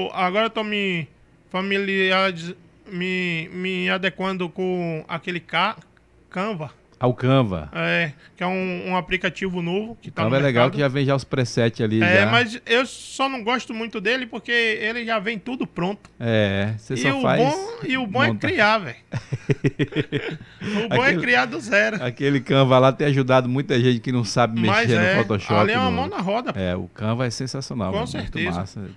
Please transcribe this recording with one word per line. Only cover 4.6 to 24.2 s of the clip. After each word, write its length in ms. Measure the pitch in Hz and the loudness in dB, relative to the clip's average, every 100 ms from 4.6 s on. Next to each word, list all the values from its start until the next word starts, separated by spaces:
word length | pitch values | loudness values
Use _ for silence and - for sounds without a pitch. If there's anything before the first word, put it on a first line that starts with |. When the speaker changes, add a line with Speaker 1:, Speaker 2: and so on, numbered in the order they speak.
| 185 180 170 160 - | -2 -2 -2 -6 -6
Speaker 1:
aquele 320 | 165 - 175 | -8 -6 -8
Ca-, 380 | - 165 196 - - _ _ _ _ | -4 0 0 -2 -14 _ _ _ _
Canva. 440 | 180 208 180 147 - _ - | -6 -4 -6 -10 -14 _ -2
Speaker 2:
Ah, 60 | 123 | 0
o 80 | |
Canva. 540 | 120 127 135 110 87 76 | 0 2 4 2 -2 -6
Speaker 1:
É, 380 | 165 165 170 165 - - - | -6 -2 0 -2 -6 -18 -6
que 60 | |
é 40 | 180 | -4
um, 420 | 185 185 175 185 | -2 -4 -6 -4
um 80 | 185 | -4
aplicativo 640 | 175 180 185 - 196 180 | -2 -2 -2 -4 -6 -4
novo 340 | 170 190 220 226 | -2 -2 -4 -10
que 60 | - | -10
Speaker 2:
O 40 | |
Speaker 1:
tá 100 | - | -2
no 60 | 110 | 2
Speaker 2:
Canva 100 | 135 | 4
é 60 | 139 | 4
legal 180 | 117 | 4
Speaker 1:
mercado. 80 | 127 | 4
Speaker 2:
que 60 | 135 | 2
já 80 | 139 | 0
vem 160 | 135 135 | 2 0
já 80 | |
os 80 | 135 | 0
presets 580 | - 135 120 - 117 - | -2 -2 0 2 0 2
ali 220 | 110 110 | 0 2
Speaker 1:
É, 200 | 175 185 | 4 6
Speaker 2:
já. 40 | 208 | 6
Speaker 1:
mas 300 | 226 240 240 - | 4 2 -4 0
eu 180 | 233 247 | 0 0
só 420 | - - - 269 | -6 -12 -4 -2
não 160 | 262 | -2
gosto 280 | 208 247 - | -2 -2 -4
muito 280 | 220 226 220 | -8 -6 -4
dele 260 | 196 262 226 | -2 -2 -4
porque 240 | 240 - | -8 -2
ele 540 | 240 226 214 214 240 | 0 0 0 -4 -4
já 140 | 226 226 | -2 -2
vem 180 | 202 220 | -2 -6
tudo 260 | - 254 - | -6 -6 -6
pronto. 440 | - 180 208 - - | -2 -4 -4 -12 -6
Speaker 2:
É, 560 | 117 110 104 98 104 110 | 2 4 4 2 -2 -4
você 180 | - | -6
Speaker 1:
E 20 | 127 | -2
Speaker 2:
só 220 | 135 269 | 0 0
Speaker 1:
o 40 | |
Speaker 2:
faz 180 | 127 135 | 2 4
Speaker 1:
bom, 280 | 262 381 403 466 320 | 4 2 -4 -8 -4
e 100 | 262 | -4
o 80 | 233 | -2
bom 180 | 240 | 0
é 20 | 277 | 2
Speaker 2:
monta- 200 | 214 - | 0 -2
Speaker 1:
criar, 300 | 349 208 220 | 2 2 2
velho. 180 | 151 - - | -2 -12 -10
Speaker 2:
<laughs> 1300 | 120 - 139 - - 139 - 139 156 - 147 - 156 - - | -10 -6 -6 -2 0 0 0 -4 -2 -4 -4 -6 -10 -14 -10
Speaker 1:
O 280 | 190 208 226 | -4 -2 0
bom 160 | - | 2
é 40 | 269 | 4
Speaker 2:
Aquele, 120 | 277 | 2
Speaker 1:
criar 220 | 247 247 254 | 2 2 2
do 140 | - | -4
zero. 420 | 208 196 220 208 | 0 2 2 0
Speaker 2:
aquele 360 | 123 117 139 139 | -4 0 2 2
Canva 380 | 120 135 131 127 | 4 4 6 8
lá 140 | 131 | 6
tem 140 | - 147 | 4 2
ajudado 420 | 135 127 131 123 | 2 4 4 4
muita 320 | 131 147 131 | 0 0 2
gente 200 | 127 120 | 4 2
que 100 | 135 | 0
não 120 | 123 | -2